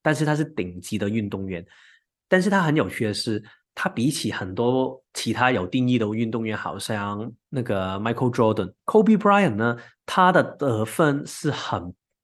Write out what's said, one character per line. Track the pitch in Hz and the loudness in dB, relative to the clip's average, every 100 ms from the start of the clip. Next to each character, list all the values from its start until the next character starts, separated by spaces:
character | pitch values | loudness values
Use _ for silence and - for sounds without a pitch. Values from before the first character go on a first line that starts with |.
但 | 156 | 0
是 | 147 151 | 0 0
他 | 151 | 0
是 | |
顶 | 151 - 90 87 | -2 -4 -8 -8
级 | - 104 | -8 -4
的 | 101 | -2
运 | 113 101 | -2 -4
动 | 98 95 | -6 -8
员， | 87 90 - - _ _ _ _ | -10 -12 -20 -20 _ _ _ _
但 | 185 | 2
是 | 196 | 2
他 | 196 | 2
很 | 165 151 | 2 2
有 | 98 | 0
趣 | - 110 | -2 -4
的 | |
是， | 98 - 107 - _ _ | -2 -4 -4 -6 _ _
他 | - - | -6 -6
比 | - 127 | -2 -2
起 | 143 110 | -2 -6
很 | - 95 | -6 -8
多 | 95 120 131 131 - _ | -2 0 0 -2 -6 _
其 | - 113 | -8 -6
他 | 101 127 | 0 0
有 | 117 90 | 0 -2
定 | 127 123 | 0 2
义 | 123 | 2
的 | 107 | 0
运 | 110 117 | -2 -2
动 | 117 110 | -2 -4
员， | 107 | -6
好 | - 90 | -8 -8
像 | - 107 101 104 120 - _ | -6 -4 -4 -6 -8 -12 _
那 | 139 | -6
个 | 120 101 95 98 | -2 -2 -2 -4
Michael | 110 117 127 | -4 0 0
Jordan、 | 123 110 107 92 _ - | 2 2 2 -4 _ 2
Kobe | 214 214 208 | 4 6 4
Bryant | 202 202 185 104 | 6 4 4 2
呢， | 117 120 - _ - | 0 -2 -10 _ -4
他 | - 185 | 4 6
的 | 175 | 6
得 | - - 143 110 | 2 -2 0 0
分 | 110 - 156 143 - | -2 2 2 2 -4
是 | - 151 | -4 -4
很 | 127 - 98 87 - _ _ | -4 -6 -6 -6 -16 _ _